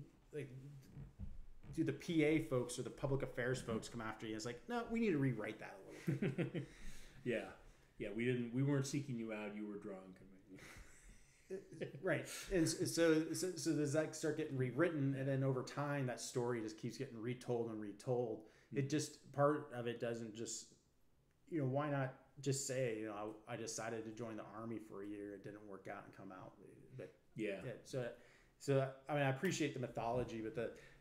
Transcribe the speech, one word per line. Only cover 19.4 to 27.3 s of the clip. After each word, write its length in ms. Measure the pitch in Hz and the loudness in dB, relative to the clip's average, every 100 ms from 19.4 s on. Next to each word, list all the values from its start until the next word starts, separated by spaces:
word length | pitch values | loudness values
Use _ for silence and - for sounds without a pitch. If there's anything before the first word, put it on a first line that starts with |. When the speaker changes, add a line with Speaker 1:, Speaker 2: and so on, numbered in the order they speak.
| 143 151 - | 6 6 -2
Speaker 1:
of 120 | 120 117 | -4 -4
it 140 | 117 | -2
doesn't 340 | 117 117 113 | -2 -2 -4
just, 400 | 104 110 - - - _ _ - _ _ _ - | -6 -6 -6 -10 -20 _ _ -20 _ _ _ -4
you 120 | 165 | 0
know, 60 | 131 | 2
why 240 | 139 147 | 2 2
not 220 | 139 131 - - - | 2 0 -4 -16 -4
just 260 | 139 131 - | 0 0 0
say, 320 | 127 123 107 | 2 2 0
you 60 | 110 | -2
know, 280 | 104 107 110 - | -4 -6 -8 -8
"I, 40 | |
I 20 | 117 | -6
decided 480 | 110 117 113 113 | -4 -4 -2 -4
to 60 | 110 | -4
join 260 | 110 113 107 | -6 -6 -6
the 80 | - 107 | -8 -8
Army 200 | 113 107 107 | -4 -6 -6
for 120 | 98 | -8
a 20 | 104 | -8
year, 280 | 104 101 | -6 -8
it 100 | 98 | -8
didn't 200 | 107 104 104 | -10 -12 -12
work 180 | 95 107 | -12 -8
out, 140 | 101 | -10
and 120 | 101 - | -10 -14
come 160 | 95 | -14
out." 220 | 95 - - 92 123 - 127 | -12 -14 -16 -20 -20 -16 -14
But 160 | 90 - _ | -14 -16 _